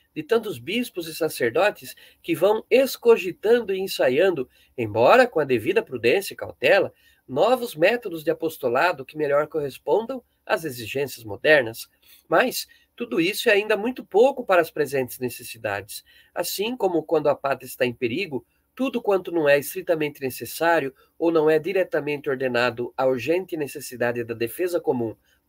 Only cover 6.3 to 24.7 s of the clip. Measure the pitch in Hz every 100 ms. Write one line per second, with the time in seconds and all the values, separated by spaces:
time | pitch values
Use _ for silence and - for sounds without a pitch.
6.3 | 123 101 - 135 196 143 _ _ _ -
7.3 | 135 202 254 233 151 180 240 214 165 151
8.3 | 160 160 - 127 123 175 147 131 151 147
9.3 | 143 151 160 143 - - 180 226 262 -
10.3 | _ - 208 156 123 110 135 139 - 113
11.3 | 98 143 151 113 113 - _ _ - -
12.3 | 165 254 - - _ _ - 240 233 170
13.3 | 208 240 202 214 208 220 254 233 190 262
14.3 | 277 240 180 160 - 139 139 123 - 123
15.3 | - 120 113 110 101 101 - - _ _
16.3 | - 175 - 214 254 190 170 151 160 147
17.3 | 135 139 135 131 - 127 120 120 135 190
18.3 | 127 - _ _ - 262 233 208 190 180
19.3 | 170 147 143 139 185 180 165 151 147 135
20.3 | - 120 - 165 170 135 - _ - 170
21.3 | 165 156 156 160 196 180 156 143 147 147
22.3 | 131 131 120 123 117 123 - 131 131 120
23.3 | 175 185 165 143 151 - 120 120 120 117
24.3 | 113 117 - 175